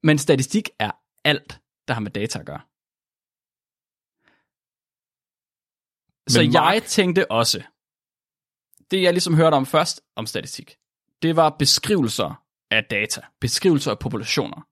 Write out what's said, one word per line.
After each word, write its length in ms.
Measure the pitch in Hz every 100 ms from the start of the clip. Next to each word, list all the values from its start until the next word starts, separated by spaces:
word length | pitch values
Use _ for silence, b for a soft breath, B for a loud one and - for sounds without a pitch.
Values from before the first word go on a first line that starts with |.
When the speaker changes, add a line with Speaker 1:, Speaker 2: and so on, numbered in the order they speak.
Speaker 1:
Men 140 | 156 151
statistik 520 | 147 135 135 214 - _
er 120 | 104 - _ _
alt, 360 | 147 147 - - _ _ -
der 60 |
har 80 | 113
med 100 | 104
data 280 | 101 107 -
at 60 | 76
gøre. 140 | 71 _ _ _ _ _ _ _ _ _ _ _ _ _ _ _ _ _ _ _ _ _ _ _ _ _ _ _ _ _ _ _ _ _ _ _ _ -
Speaker 2:
Men 60 |
Speaker 1:
Så 100 | 131 151
Speaker 2:
Mark 200 | 160 156
Speaker 1:
jeg 100 | 208
tænkte 480 | - - 185 175 -
også, 320 | 113 117 104 - _ _ _ _ _ _ _ _ _ _ _ _
det 100 | 190
jeg 120 | 180
ligesom 200 | 175 175 160
hørte 200 | 160 147
om 100 | 135
først 360 | 156 170 - _ -
om 100 | 107
statistik, 500 | 104 - - - _ _ _ _ _
det 140 | 165 165
var 140 | 156 -
beskrivelser 840 | 139 - - 202 117 - 98 135 _ _ _
af 120 | 110 -
data, 320 | 104 107 - - _
beskrivelser 500 | 120 - 190 147 139
af 80 | 104
populationer. 680 | 120 117 110 - 110 - -